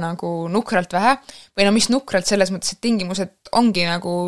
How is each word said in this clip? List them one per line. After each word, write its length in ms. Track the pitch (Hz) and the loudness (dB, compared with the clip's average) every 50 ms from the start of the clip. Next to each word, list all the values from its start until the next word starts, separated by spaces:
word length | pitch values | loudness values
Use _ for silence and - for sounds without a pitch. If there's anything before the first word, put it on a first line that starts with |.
nagu 340 | 170 165 170 170 - 170 170 165 165 165 | 2 -2 -4 -4 -6 -6 -4 -4 -4 -2
nukralt 480 | 175 214 226 - 220 185 175 - - 175 | -2 -2 -2 0 0 -2 0 0 -2 0
vähe, 160 | 202 240 269 269 - - - - - - _ | 2 2 2 0 -2 -14 -20 -20 -20 -8 _
või 140 | - 196 202 | 2 2 4
no 40 | 208 226 | 4 2
mis 80 | - - 233 | 2 2 0
nukralt, 340 | 269 - - - 190 180 - | 0 -2 -2 -2 -2 0 0
selles 240 | 208 196 190 180 | 2 2 2 0
mõttes, 240 | 190 175 - - - | -2 -4 -6 -8 -8
et 80 | - - | -4 -2
tingimused 720 | 233 226 214 185 180 185 190 196 190 - _ - - - | 0 0 0 -2 -2 -4 -4 -6 -6 -8 _ -10 -4 0
ongi 320 | 233 240 233 202 180 175 170 | 2 4 4 4 2 0 0
nagu 300 | 175 175 180 175 175 175 175 | 0 -2 -2 -2 -2 -2 -2